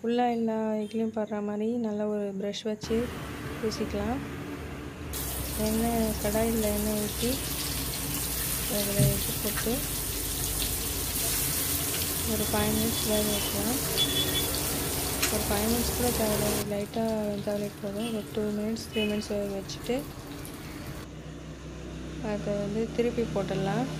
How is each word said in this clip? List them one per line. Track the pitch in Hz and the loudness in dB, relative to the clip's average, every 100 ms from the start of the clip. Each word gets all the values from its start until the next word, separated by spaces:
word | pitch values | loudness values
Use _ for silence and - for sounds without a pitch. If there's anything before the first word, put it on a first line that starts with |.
| 226 | 2
ஃபுல்லா | 240 247 233 | 4 4 4
எல்லா | 226 220 220 214 | 2 2 2 0
எக்லையும் | 214 220 226 220 | 0 0 0 0
படுற | 208 208 208 | -2 0 -2
மாதிரி | 208 220 240 226 | 0 0 2 0
நல்லா | 208 208 | 0 0
ஒரு | 208 202 196 | 0 0 -2
brush | 202 202 220 | -2 -2 -2
வச்சு | 214 - 226 240 - - - - - | -4 0 2 2 -4 -6 -6 -6 -2
பூசிக்கலாம். | 220 208 214 208 208 269 285 - - - - - - - - - - - - - 214 | -2 -2 -2 0 0 0 -2 -6 -8 -8 -8 -8 -10 -8 -6 -4 -4 -4 -4 0 2
எண்ணெய், | 226 233 233 226 214 | 4 4 4 2 2
கடாயில | 208 214 226 226 214 208 | 2 4 4 4 2 2
எண்ணெய் | 214 214 208 | 2 2 0
ஊத்தி, | - 233 277 - - - - 277 - - - - - - - - 208 | 0 0 2 -2 -2 -2 -2 -2 -2 -2 -2 -2 -2 0 0 0 0
அதுல | 202 202 208 | 2 4 4
எக்கு | - - - | 4 0 0
போட்டு | 214 202 214 262 - - - - - - - - - - - - - - - - - - - - - - - - - | -2 0 0 0 0 -2 -2 -2 -2 -2 -2 0 0 0 -2 -2 -2 0 0 0 0 0 0 0 0 0 0 0 0
ஒரு | 214 208 | 2 2
five | 214 214 214 | 4 4 4
minutes | 226 226 220 | 2 2 2
வேக | 214 214 | 2 4
வைக்கலாம். | 202 196 202 208 262 - - - - - - - - - - - - - - - | 2 0 0 0 0 0 2 4 4 2 2 0 0 0 0 0 0 0 0 2
ஒரு | 214 - | 2 2
five | 208 220 | 2 2
minutes | 240 233 - | 2 2 2
கூட | 247 233 | 2 2
தேவையில்ல, | 214 208 214 214 208 | 2 2 2 2 0
லைட்டா | 202 208 - 226 220 208 | -2 -2 0 0 2 0
வெந்தாலே | 208 202 208 202 - | -2 -2 -2 -2 -4
போதும். | 202 202 233 220 | -6 -2 -2 -2
ஒரு | 202 - | -2 0
two | 214 208 | 0 0
minutes, | 214 226 - | 0 -2 -2
three | 226 214 | 0 2
minutes | 208 208 | 0 0
வேக | 208 202 196 | -2 -2 -4
வச்சுட்டு | 190 - - 254 - - - - - - - - - - - - - - - - - - - - - - 226 | -6 -8 -2 -2 -2 -10 -10 -10 -10 -10 -10 -10 -8 -8 -10 -12 -10 -10 -10 -12 -12 -10 -10 -10 -8 -6 -4
அதை | 208 - 202 | -2 0 0
வந்து | 202 208 226 - | 0 0 0 2
திருப்பி | 240 240 220 | 2 2 0
போட்டுடலாம். | 202 190 190 - 208 269 - | 0 0 2 2 2 0 -2